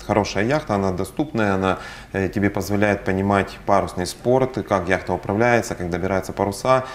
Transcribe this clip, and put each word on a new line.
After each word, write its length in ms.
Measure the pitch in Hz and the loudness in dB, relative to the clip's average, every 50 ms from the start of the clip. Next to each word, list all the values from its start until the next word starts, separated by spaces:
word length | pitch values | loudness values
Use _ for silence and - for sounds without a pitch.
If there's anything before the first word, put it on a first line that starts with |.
| - | -2
хорошая 380 | - 101 107 98 - - 95 107 | 0 2 2 2 0 0 -2 0
яхта, 300 | 120 143 156 - - 104 | 0 0 -2 0 0 0
она 160 | 98 98 95 | 0 0 0
доступная, 640 | 92 87 95 - - - 147 147 - 117 107 101 98 | -2 -2 -6 -6 -4 -4 -4 -2 0 0 0 2 2
она, 220 | 95 95 95 90 - - - - - - - - | 2 2 0 0 -2 -6 -14 -16 -16 -14 -6 -2
э, 160 | 98 95 90 | -2 -2 0
тебе 200 | - 107 98 101 | 0 2 0 2
позволяет 540 | - 104 90 95 104 101 104 104 101 - - | 0 0 -4 -2 0 2 2 2 2 0 0
понимать 540 | 101 95 95 98 101 101 98 95 - - - - | -2 0 0 2 4 4 2 2 0 -6 -8 0
парусный 400 | - 101 95 90 87 - 92 90 | 2 4 4 2 0 -4 -6 -6
спорт, 520 | 85 - - - 120 127 131 131 131 - 110 95 - | -6 -6 -4 0 2 2 2 2 0 -2 -4 -2 0
как 200 | 107 95 85 90 | 0 0 2 0
яхта 240 | 95 87 - - 90 | 0 0 0 -2 -4
управляется, 640 | 87 - - 98 107 120 123 120 113 101 - - | -4 -2 -2 0 2 4 4 4 2 2 -2 -6
как 140 | - 90 85 | -6 -4 -4
добираются 440 | 87 90 90 95 98 95 92 - - | -4 -2 -2 0 -2 -2 -2 -4 -2
паруса. 500 | - 98 101 98 - - 127 131 131 - - | -2 -2 -2 -2 -2 2 2 2 2 2 -4